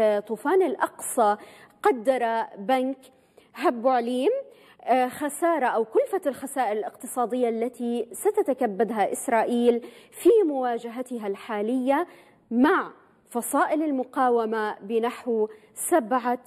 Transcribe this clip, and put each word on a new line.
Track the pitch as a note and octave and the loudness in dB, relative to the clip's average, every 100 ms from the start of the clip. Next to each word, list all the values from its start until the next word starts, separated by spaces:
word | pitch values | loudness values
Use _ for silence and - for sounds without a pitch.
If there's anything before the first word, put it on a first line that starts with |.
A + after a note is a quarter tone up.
| A3 G#3 G#3 | 2 2 -2
طوفان | A3 C#4+ F#4 | -4 0 2
الأقصى، | F4 - - - - - G#3+ G#3 - - - _ | 2 0 -4 -6 -6 2 2 2 -4 -20 -20 _
قدر | G#4 C4 G#3+ C4 A#3 A3+ - - | 0 2 0 0 0 -2 -4 -6
بنك | G3+ C4 B3+ C4+ - _ _ _ _ - | 0 0 0 -4 -12 _ _ _ _ -4
هبو | D4+ A#3+ A#3 | -2 0 2
عليم، | B3+ A#3 B3 C#4+ C5 C5+ - - - | 2 0 0 0 -2 -4 -16 -20 -8
آه، | - B3+ B3+ | 0 2 2
خسارة | - D4 - E4+ D#4+ B3 | -2 -6 -2 0 2 0
أو | G3 A3+ | 0 0
كلفة | G4 C5 F#4+ D4 | 0 0 -2 -4
الخسائر | B3 C#4 C#4+ A#3 | -6 -6 -4 -2
الاقتصادية | G#3+ - - B3 - A#3 B3+ A#3+ | -2 -4 -10 -8 -4 -2 0 0
التي | A3+ A#3 B3+ A#3+ A#3+ - | 0 -4 -4 -4 -4 -6
ستتكبدها | - F#4+ G#4+ F4+ B3+ A#3+ F#3+ A3 A3 G3 | -4 -2 0 0 0 -2 0 -2 0 -2
إسرائيل | - - A#3 - A#3+ A#3+ A#3 - - - | -2 -2 0 2 2 2 2 0 -16 -20
في | - E4+ A#4 F4 | 0 6 6 6
مواجهتها | C#4 B3+ A#3 A#3 A#3 B3+ A#3+ G#3 | 0 -2 -4 -6 -10 -8 -6 -6
الحالية | G3 - G#3+ G#3 C4 B3+ C#4 F4 - - _ - | -8 -6 -4 -2 0 0 0 -2 -8 -20 _ -4
مع | A#3 C#4+ F4+ F#3 - _ _ _ | 2 4 4 0 -10 _ _ _
فصائل | A#3+ A3 C#4 E4+ D4+ | -8 -2 0 2 0
المقاومة | D#4+ C4+ B3+ C#4+ B3+ A#3+ A3 A3 G#3+ - | 0 -2 -2 0 2 2 0 -2 -4 -6
بنحو | G3 A3+ A#3 - - A3+ G#3+ - - | -4 -2 -2 -4 -4 -2 -2 -4 -20
سبعة | - - E4+ A3 B3 A#3+ B3 | -12 0 0 2 -2 0 -4